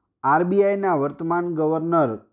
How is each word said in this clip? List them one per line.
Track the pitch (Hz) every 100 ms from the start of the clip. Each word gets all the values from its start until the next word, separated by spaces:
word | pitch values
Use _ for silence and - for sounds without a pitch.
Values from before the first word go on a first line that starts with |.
| _ _
આર | 131 156
બી | 180 196
આઈના | 202 196 196 156
વર્તમાન | 139 - 165 170 175 160
ગવર્નર | 156 160 165 170 131 107 _